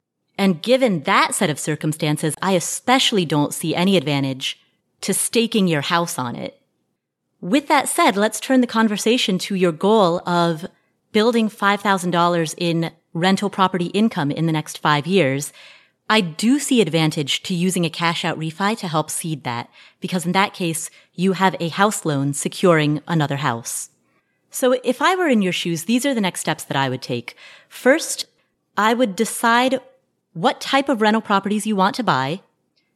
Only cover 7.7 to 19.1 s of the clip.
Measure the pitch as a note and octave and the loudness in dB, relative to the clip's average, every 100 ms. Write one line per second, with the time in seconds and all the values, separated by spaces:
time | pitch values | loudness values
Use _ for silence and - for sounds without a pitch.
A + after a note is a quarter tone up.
7.7 | D4 - - E4 G3 G#3+ - - C4 A#3+ | 0 2 2 2 2 -2 -2 2 2 2
8.7 | A3+ A3 G#3 A3+ B3 - F3+ - F#3+ F3 | 2 0 0 0 2 0 -2 -2 0 0
9.7 | D#3 G3 A3 F3+ F3 - F3 E3+ D#3 G3 | 2 2 4 4 2 0 0 0 -2 -8
10.7 | _ _ _ _ G#3+ A3+ A#3 G#3+ - G3+ | _ _ _ _ 2 2 2 -2 0 0
11.7 | G3+ G#3+ F#3+ F3 E3+ F3 F3 D#3 - F3 | 0 0 0 0 2 2 2 -2 -2 -2
12.7 | E3 E3 - _ E3+ F#3 F#3+ G3+ - F#3 | 0 -2 -8 _ -2 0 2 -2 0 0
13.7 | F#3 E3+ G3+ A3+ F3+ C#3+ D3 D#3+ D#3 - | 0 -2 0 0 0 -2 0 0 0 -4
14.7 | - D#3+ D3 D#3+ G3 C#3 C3+ D3 - - | -4 0 0 2 2 2 -2 -6 -14 -20
15.7 | - _ _ - A3 F3 D3+ A3 C#4+ - | -20 _ _ 0 0 0 -2 0 0 2
16.7 | B3 E3+ D#3+ D#3 D#3 C3+ - - F3+ F#3 | 2 2 2 0 0 -4 -6 -4 -2 0
17.7 | F3+ E3 D#3+ E3+ E3 E3+ - D#3+ D#3+ G3 | 0 -4 -2 -2 -2 -4 -4 -8 -4 -2
18.7 | A3+ F#3 D#3 D3+ | -2 -2 -4 -4